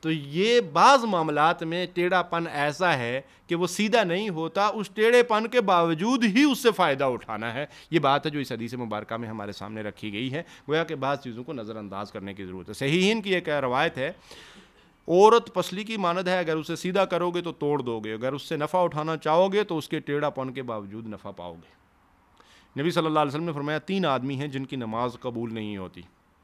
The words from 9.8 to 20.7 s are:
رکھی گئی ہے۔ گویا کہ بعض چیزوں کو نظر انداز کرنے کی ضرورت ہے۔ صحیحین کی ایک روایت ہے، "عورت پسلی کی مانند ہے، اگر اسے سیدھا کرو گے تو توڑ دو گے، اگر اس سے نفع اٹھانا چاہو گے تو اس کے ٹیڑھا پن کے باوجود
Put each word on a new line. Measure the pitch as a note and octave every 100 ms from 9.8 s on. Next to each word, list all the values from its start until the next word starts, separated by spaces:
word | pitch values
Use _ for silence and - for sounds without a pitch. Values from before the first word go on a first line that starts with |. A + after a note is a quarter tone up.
رکھی | G#2 G2 G#2+
گئی | G2+ B2+
ہے۔ | C#3 E3+ - -
گویا | D#3
کہ | E3
بعض | D3+ C3 C#3
چیزوں | B2+ A2+
کو | B2+
نظر | D3 G#2+ A2
انداز | G#2 G2 G2+
کرنے | G#2+ G2
کی | G2
ضرورت | F#2+ F#2 F2
ہے۔ |
صحیحین | G#2+ C#3 E3 F#3+ A3+
کی | G3+
ایک | F#3 F3
روایت | D3 C3 B2 E3 C3
ہے، | C3+ F#3+ - - - - - _ _ _ -
"عورت | E3+ G#3 A#3 A#3
پسلی | F#3 E3+ F#3
کی | G#3+ A3
مانند | F#3 F3 F3+
ہے، | F#3
اگر | E3 D#3+
اسے | D3+ E3
سیدھا | F3 F#3+
کرو | F#3+ F3 F3
گے | F3
تو | E3+
توڑ | D3+ D3 C#3+
دو | B2 A2+
گے، | G#2+
اگر | A2 B2+
اس | C#3
سے | - D#3+
نفع | D3+ F#3
اٹھانا | F3 D3 D#3 D#3+
چاہو | D#3 D#3+ F#3+
گے | G3
تو | G#3 D#3+
اس | C#3
کے | D#3+
ٹیڑھا | - D3 D3
پن | C3 C3
کے | B2+
باوجود | B2+